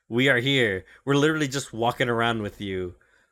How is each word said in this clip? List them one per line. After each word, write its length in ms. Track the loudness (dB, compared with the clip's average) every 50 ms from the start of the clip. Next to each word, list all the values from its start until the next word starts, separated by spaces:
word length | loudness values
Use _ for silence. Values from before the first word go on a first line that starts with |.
| _ -4
We 200 | 0 2 4 4
are 100 | 4 2
here. 460 | 2 2 2 2 2 2 0 -4 -8 -12 -20 -8 -2
We're 120 | 2 2
literally 320 | 4 4 2 2 0 -2 -2
just 240 | -4 -6 -8 -6
walking 360 | -4 -2 -2 0 0 0 -2 0
around 340 | 0 0 0 0 0 -2
with 180 | -4 -8 -8 -8
you. 340 | -8 -6 -6 -6 -6 -8 -10 _ _ _ _ _ _ _